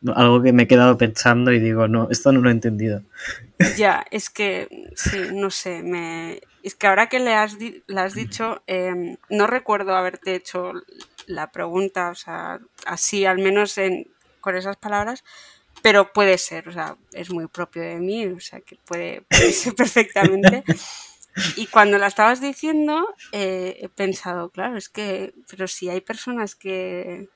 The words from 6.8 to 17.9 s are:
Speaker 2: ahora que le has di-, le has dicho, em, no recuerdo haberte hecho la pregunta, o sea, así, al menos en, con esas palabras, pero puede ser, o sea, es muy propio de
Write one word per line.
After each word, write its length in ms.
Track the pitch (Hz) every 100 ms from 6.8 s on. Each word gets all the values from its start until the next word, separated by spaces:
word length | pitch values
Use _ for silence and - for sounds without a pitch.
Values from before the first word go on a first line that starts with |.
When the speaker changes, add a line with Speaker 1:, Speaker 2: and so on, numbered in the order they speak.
| 208
Speaker 2:
ahora 200 | 190 233
que 120 | 254
le 120 | 247
has 240 | 220 214 208
di-, 260 | 226 - _
le 140 | 196
has 140 | 185
dicho, 460 | 208 233 - 226 - -
em, 500 | 185 180 180 175 185 _
no 160 | 208 202
recuerdo 480 | 254 247 208 196
haberte 400 | 185 185 180 -
hecho 380 | 185 - 180 180 175 - - - - -
la 260 | 170 -
pregunta, 580 | - 170 175 196 190 175
o 60 | 175
sea, 420 | - 170 170 175 233 _ -
así, 380 | 170 - 208
al 140 | 190 185
menos 400 | 190 196 208 202
en, 300 | 190 180 - _ _ _
con 160 | - 185
esas 200 | 190 196
palabras, 460 | 208 208 208 262 _ - - _ _ -
pero 320 | 220 202 196
puede 260 | - 202 180
ser, 300 | - 165 165
o 40 |
sea, 240 | 175 156 - _
es 180 | - 170
muy 160 | 175 160
propio 360 | - 175 -
de 140 | 165